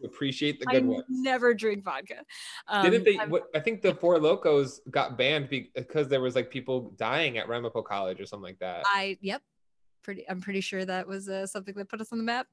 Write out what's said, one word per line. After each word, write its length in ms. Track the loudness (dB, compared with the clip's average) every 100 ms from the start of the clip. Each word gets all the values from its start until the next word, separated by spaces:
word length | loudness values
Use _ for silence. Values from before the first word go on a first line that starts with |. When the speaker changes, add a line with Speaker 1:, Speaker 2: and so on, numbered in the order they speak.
Speaker 1:
to 40 | -14
appreciate 520 | -4 -4 0 -2 -2
the 80 | 2
Speaker 2:
I 0 |
Speaker 1:
good 180 | 4 4
ones. 200 | 0 -2
Speaker 2:
never 440 | -2 0 4 4
drink 300 | 4 2 -2
vodka. 420 | -4 -6 -8 -16 -16 -16 -14 -14 -2 4
Speaker 1:
Didn't 220 | 6 6
Speaker 2:
Um, 0 |
Speaker 1:
they, 160 | 4 2
Speaker 2:
I'm 80 | 2
Speaker 1:
what, 200 | 0 0
I 60 | -2
think 220 | -2 0
the 120 | 0
Four 260 | 4 4 6
Locos 600 | 6 4 6 4 4 -4 -2
got 280 | 0 0 2
banned 320 | 2 2 0
be-, 220 | -6 -6 -10 -4
'cause 180 | -2 2
there 140 | 2
was, 140 | 2 0
like, 140 | -2
people 420 | -6 -2 -2 -4
dying 460 | -6 -2 2 0 0
at 120 | -2
Ramapo 320 | -2 -2 -4
College 400 | -2 -2 -2 -4
or 40 | -8
something 180 | -10
like 160 | -12 -10
that. 320 | -8 -2 0
Speaker 2:
I, 240 | 0 0 -4
yep. 200 | -6 -8 -10 _ _ _ _ _
Pretty, 260 | -12 -12 -8
I'm 120 | -8
pretty 200 | -4 -4
sure 240 | -4 -4 -4
that 220 | -4 -4
was, 220 | -8 -6
uh, 180 | -6 -6
something 280 | -8 -10 -10
that 140 | -10
put 120 | -8
us 100 | -6
on 80 | -4
the 60 | -2
map. 220 | -2 -6